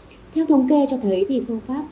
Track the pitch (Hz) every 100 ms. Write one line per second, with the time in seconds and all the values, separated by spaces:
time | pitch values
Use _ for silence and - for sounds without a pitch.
0 | - - - 311 311 277 254 294 269 254
1 | 202 185 202 254 240 220 - 285 302